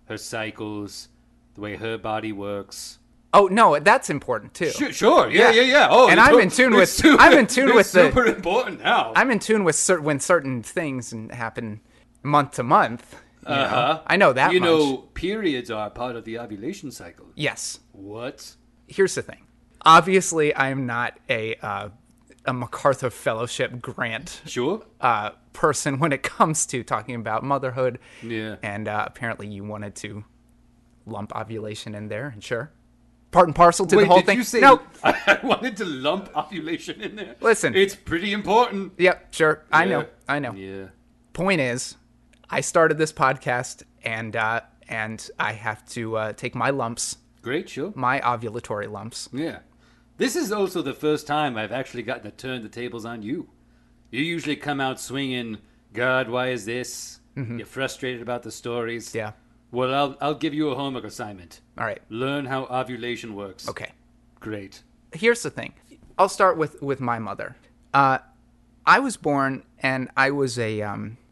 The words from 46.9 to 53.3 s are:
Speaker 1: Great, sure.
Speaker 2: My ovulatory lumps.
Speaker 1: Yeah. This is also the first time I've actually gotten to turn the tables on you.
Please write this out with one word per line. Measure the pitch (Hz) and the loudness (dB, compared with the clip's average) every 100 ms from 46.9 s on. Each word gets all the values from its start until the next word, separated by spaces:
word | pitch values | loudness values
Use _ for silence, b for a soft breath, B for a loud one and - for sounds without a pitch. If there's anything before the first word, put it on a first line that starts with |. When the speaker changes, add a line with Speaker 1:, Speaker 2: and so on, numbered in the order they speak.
| 117 - - _ _ | -6 -8 -10 _ _
Speaker 1:
Great, | 113 139 - | -8 -6 -6
sure. | - 175 | -10 -10
Speaker 2:
My | 202 123 139 | -4 -2 0
ovulatory | 120 120 113 117 - 104 107 | -2 -4 -6 -10 -8 -8 -8
lumps. | 101 110 - - | -10 -14 -14 -12
Speaker 1:
Yeah. | 127 160 - - _ b b b - | -8 -8 -10 -18 _ b b b -6
This | 254 349 | -4 -2
is | 233 | -4
also | 208 190 170 | -2 -2 -4
the | 135 | -6
first | - 151 151 - | -4 -2 -2 -2
time | 147 147 113 | -4 -2 -4
I've | 107 | -6
actually | 123 131 120 | -6 -8 -10
gotten | 113 120 | -8 -10
to | 107 | -12
turn | - 131 127 | -14 -12 -10
the | 107 | -12
tables | 117 120 113 110 | -12 -10 -10 -12
on | 117 | -10
you. | 104 | -8